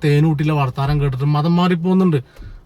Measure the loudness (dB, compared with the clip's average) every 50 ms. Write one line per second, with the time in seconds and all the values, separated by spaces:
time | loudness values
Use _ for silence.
0 | 0 0 2 2 2 2 2 0 0 -2 0 0 -2 -2 -4 -4 -2 -2 0 0
1 | 0 -2 -2 -2 -2 0 0 0 0 0 2 2 2 2 0 0 0 0 2 2
2 | 2 2 2 0 -2 -6 -16 -20 -20 -18 -20 -16 -10